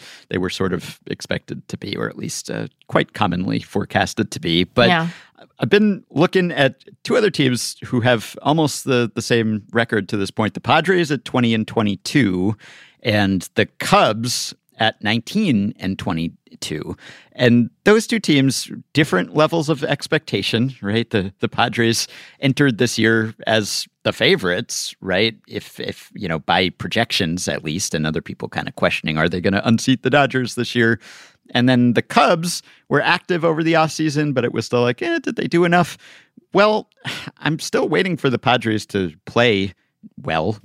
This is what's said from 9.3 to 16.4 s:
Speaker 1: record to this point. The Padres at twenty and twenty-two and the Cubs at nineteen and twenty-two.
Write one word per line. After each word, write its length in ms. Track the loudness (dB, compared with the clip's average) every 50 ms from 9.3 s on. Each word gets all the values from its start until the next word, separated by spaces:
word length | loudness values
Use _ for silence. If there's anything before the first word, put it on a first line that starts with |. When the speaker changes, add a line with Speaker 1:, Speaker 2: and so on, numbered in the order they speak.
| 2 2 2 0 -2 -4 -6 -8 -6
Speaker 1:
record 340 | -6 -4 -2 -2 -4 -2
to 80 | -4 -4
this 160 | -4 -4 -4
point. 220 | -4 -2 -4 -2 -4
The 80 | -4
Padres 500 | -2 0 2 2 2 2 0 0 0 0
at 140 | -2 -6 -6
twenty 280 | -4 -2 0 2 2 0
and 140 | 0 -2
twenty-two 880 | -2 -2 -2 0 -2 -2 -4 -6 0 2 2 2 2 0 0 -2 -2 -4 -4 -10 -20 -20 -20 -20 -20 _ _ -4
and 460 | 0 2 2 2 2 0 -2 -4 -4 0
the 100 | 0 0
Cubs 880 | 0 _ -8 0 4 4 6 6 4 2 0 -2 -4 -4 -4 -6 -8 -12 _ _ _ _ 0
at 200 | 0 0 0 -2 -4
nineteen 680 | -2 -2 -2 -2 -4 -2 -2 0 2 2 2 0 -2 -4
and 220 | -6 -6 -6 -6 -4
twenty-two. 960 | -4 -4 -4 -4 -4 -6 -8 _